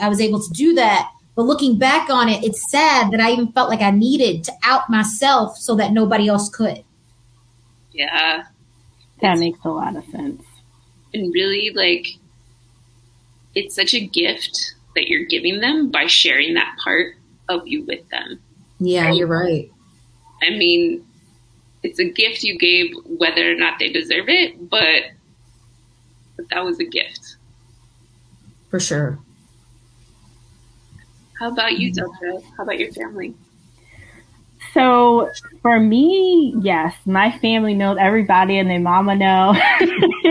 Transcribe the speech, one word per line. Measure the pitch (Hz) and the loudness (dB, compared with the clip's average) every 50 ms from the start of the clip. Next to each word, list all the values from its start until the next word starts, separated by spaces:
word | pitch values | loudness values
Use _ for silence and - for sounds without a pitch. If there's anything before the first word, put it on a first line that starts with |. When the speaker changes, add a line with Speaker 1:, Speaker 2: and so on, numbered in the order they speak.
Speaker 1:
I | 208 208 | -2 0
was | 202 196 | 0 2
able | 220 214 208 202 | 0 0 0 -2
to | 208 - | -4 -6
do | 165 240 277 330 339 | -4 0 2 2 4
that. | 339 233 220 202 - - - - _ _ _ _ | 4 2 2 2 0 -2 -4 -8 _ _ _ _
But | 233 233 | -2 0
looking | 254 294 285 285 262 233 196 | 0 0 2 2 2 2 2
back | 262 262 285 320 320 - | 2 2 2 2 0 0
on | 269 247 240 226 | 0 0 2 2
it, | 214 - - | 0 0 -2
it's | 220 208 - - - | -4 -4 -4 -4 -2
sad | - 285 311 311 285 254 226 202 | 0 2 4 4 4 2 2 2
that | 220 220 | 2 2
I | 220 233 | 2 2
even | 247 240 240 226 | 2 2 0 0
felt | - 254 247 - | 2 0 0 2
like | 226 214 | 2 2
I | 208 202 | 2 4
needed | 196 202 220 254 277 285 254 214 170 165 - | 4 4 4 4 4 4 2 2 0 -2 -6
to | - - - - | -10 -8 -4 0
out | 240 262 254 - - | 2 2 2 0 0
myself | 226 214 214 214 - - 269 269 277 247 214 208 - - | 0 0 0 0 -2 0 2 2 4 2 2 -2 -4 -6
so | - - 226 | -4 -2 0
that | 208 214 208 214 | 0 2 2 2
nobody | 226 220 202 226 214 208 208 | 2 2 2 2 2 2 2
else | 208 202 202 - | 2 0 0 -4
could. | - - 220 202 - - - _ _ _ _ _ _ _ _ _ _ _ _ _ _ _ _ _ _ _ _ _ - | -4 -4 -4 -4 -4 -6 -12 _ _ _ _ _ _ _ _ _ _ _ _ _ _ _ _ _ _ _ _ _ -20
Speaker 2:
Yeah. | - 143 151 165 160 156 160 160 170 170 - _ _ _ _ _ _ _ _ _ _ _ _ _ _ | -18 -14 -8 -4 -2 -2 -2 -2 -4 -8 -14 _ _ _ _ _ _ _ _ _ _ _ _ _ _
Speaker 3:
That | - 196 175 | 0 2 2
Speaker 2:
It's | 170 | 2
Speaker 3:
makes | 170 170 165 - - | 2 0 -4 -6 -6
a | 165 | -8
lot | 160 156 - - - | -6 -6 -6 -8 -8
of | 151 - | -10 -12
sense. | - - - 147 139 - - - - - _ _ _ _ _ _ _ _ _ _ _ - | -14 -14 -12 -10 -10 -10 -12 -16 -20 -20 _ _ _ _ _ _ _ _ _ _ _ -10
Speaker 2:
And | 214 196 175 | -8 -6 -4
really, | 170 180 190 196 196 202 214 214 - | -2 -2 -2 -2 -2 -2 -4 -4 -2
like, | 202 190 175 175 175 - - - - _ _ _ _ _ _ _ _ _ _ _ _ _ _ _ _ _ _ _ _ _ _ _ _ _ _ - | -2 0 0 0 -2 -4 -8 -14 -16 _ _ _ _ _ _ _ _ _ _ _ _ _ _ _ _ _ _ _ _ _ _ _ _ _ _ -8
it's | 196 202 - - | -8 -8 -6 -4
such | - 196 - - | -2 -2 0 0
a | 240 | -2
gift | 208 175 - 170 170 - - - - - - - - - - _ _ _ - | -4 -4 -4 -2 -2 -2 -2 -4 -8 -8 -8 -8 -10 -10 -12 _ _ _ -6
that | - - - | -4 -2 -2
you're | - 151 170 | -2 -2 -2
giving | - 170 - - 175 190 202 | -2 -4 -4 -2 -4 -4 -2
them | 220 254 302 311 294 240 | -2 -2 0 0 -2 0
by | 208 151 147 175 | 0 0 0 2
sharing | - - - 156 131 139 143 165 170 | 2 2 2 2 2 0 0 0 -2
that | - - - - - - | -2 -4 -4 -6 -8 -4
part | - - 160 185 - - _ _ _ _ _ _ - | -2 0 0 -2 -2 -8 _ _ _ _ _ _ -8
of | 180 170 - - | -6 -6 -6 -6
you | 147 151 151 | -8 -8 -8
with | - - - - _ | -8 -10 -12 -10 _
them. | - - - - - - _ _ _ _ _ _ _ - | -10 -10 -10 -10 -14 -20 _ _ _ _ _ _ _ -6
Speaker 1:
Yeah, | 185 180 180 180 165 | -2 -2 0 0 0
Speaker 2:
Right? | 160 165 | 0 0
Speaker 1:
you're | 175 175 165 | 0 0 0
right. | 165 165 180 180 160 147 - - _ _ _ _ _ _ _ _ _ _ _ - - - 160 | -2 -2 0 -2 -2 -4 -6 -8 _ _ _ _ _ _ _ _ _ _ _ -20 -6 -2 -2
Speaker 2:
I | 170 | -2
mean, | 175 - 175 175 170 170 175 170 170 175 - _ _ _ _ _ _ _ _ _ _ _ _ _ _ _ - | 0 0 2 2 2 2 2 0 -2 -6 -10 _ _ _ _ _ _ _ _ _ _ _ _ _ _ _ -12
it's | 175 - - | -8 -4 -4
a | 180 | -4
gift | 175 - - 220 226 220 - - | -2 -2 0 -2 -2 -2 -4 -6
you | 214 190 170 | -8 -4 -2
gave | 175 175 180 180 175 170 - - - | 0 2 2 2 0 -2 -6 -10 -14
whether | - 165 165 170 165 170 170 170 170 | -10 -6 -2 -2 -2 0 0 0 0
or | 170 | 0
not | 170 170 165 165 - | 0 -2 -2 -2 -4
they | - - | -4 -4
deserve | - 160 160 - 147 170 196 240 | -4 -4 -4 -2 -4 -4 -2 0
it, | 339 370 339 - - - 175 170 | 0 0 0 0 -4 -10 -10 -4
but, | - 220 180 160 156 - - - - _ _ _ _ _ _ _ _ _ _ _ _ _ _ _ _ _ _ _ _ _ _ _ _ | -2 0 0 2 0 0 -2 -4 -10 _ _ _ _ _ _ _ _ _ _ _ _ _ _ _ _ _ _ _ _ _ _ _ _
but | - - - | -18 -12 -8
that | - 180 185 | -6 -6 -4
was | 180 170 170 | -4 -6 -6
a | 170 | -6
gift. | 170 - - - - - - - - - _ _ _ _ _ _ _ _ _ _ _ _ _ _ _ _ _ _ _ _ _ _ - - _ _ _ | -6 -4 -6 -6 -6 -8 -20 -20 -20 -20 _ _ _ _ _ _ _ _ _ _ _ _ _ _ _ _ _ _ _ _ _ _ -20 -20 _ _ _
Speaker 1:
For | - 180 | -6 -4
sure. | 185 - 156 147 147 123 143 - - _ _ _ _ _ _ _ _ _ _ _ _ _ _ _ _ _ _ _ _ _ _ _ _ _ _ _ _ _ _ _ _ _ - - - _ _ _ _ _ - - | -4 -2 -2 -2 -2 -4 -4 -8 -14 _ _ _ _ _ _ _ _ _ _ _ _ _ _ _ _ _ _ _ _ _ _ _ _ _ _ _ _ _ _ _ _ _ -20 -20 -20 _ _ _ _ _ -14 -10
Speaker 2:
How | 233 233 | -10 -6
about | 240 226 226 226 175 175 | -4 -4 -4 -4 -4 -4
you, | 185 185 | -6 -6
Speaker 1:
Mm-hmm. | 180 180 180 180 - - 180 175 | -6 -8 -8 -10 -12 -12 -12 -10
Speaker 2:
Delta? | 185 185 - - - - | -10 -12 -14 -16 -16 -12
How | 196 | -10
about | - 196 - | -8 -8 -6
your | - - | -8 -8
family? | - - 226 226 214 196 185 214 226 - _ _ _ _ _ _ _ _ _ _ - - - - - - - _ _ _ _ _ _ - - - - | -10 -14 -14 -14 -12 -14 -14 -14 -16 -18 _ _ _ _ _ _ _ _ _ _ -20 -20 -20 -20 -20 -20 -20 _ _ _ _ _ _ -20 -12 -4 0
Speaker 3:
So | 311 254 254 247 240 240 240 240 233 - - - - - - - - | 2 4 4 6 6 6 4 4 4 2 0 -4 -10 -16 -20 -10 -4
for | - 240 233 220 | 0 2 4 4
me, | 220 214 220 247 285 339 381 392 381 370 359 339 302 247 - 220 | 4 4 4 4 4 4 4 2 2 4 4 4 4 2 0 -2
yes, | 190 196 175 160 160 165 - - - | 0 0 0 0 -2 -2 -6 -6 -4
my | 190 190 190 202 226 240 - | -2 2 2 2 2 0 0
family | - 226 226 226 220 214 202 | 0 0 2 2 2 0 0
knows | 196 196 196 196 190 | 0 0 0 2 2
everybody | 196 190 214 226 208 196 190 185 190 190 196 196 | 2 2 2 2 2 4 4 4 4 4 2 0
and | 190 185 | 0 0
their | 180 175 | 0 0
mama | 175 175 175 185 196 202 196 | 0 2 2 2 2 2 2
know. | 196 190 190 190 185 185 196 208 - 370 - - - | 2 2 4 4 4 4 4 4 4 4 4 4 4
<laughs> | 370 349 359 - - 349 - - - 330 | 2 2 2 2 2 2 2 2 2 2